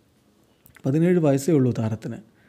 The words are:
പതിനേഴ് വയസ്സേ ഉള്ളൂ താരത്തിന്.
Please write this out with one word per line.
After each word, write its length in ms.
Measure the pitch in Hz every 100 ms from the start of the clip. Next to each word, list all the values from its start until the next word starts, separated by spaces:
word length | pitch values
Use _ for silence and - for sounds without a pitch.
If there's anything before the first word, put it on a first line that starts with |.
| _ _ _ _ _ _ _ - 135
പതിനേഴ് 320 | 147 170 180
വയസ്സേ 340 | 151 135 135
ഉള്ളൂ 200 | 151 127 110
താരത്തിന്. 520 | 110 110 - 113 - _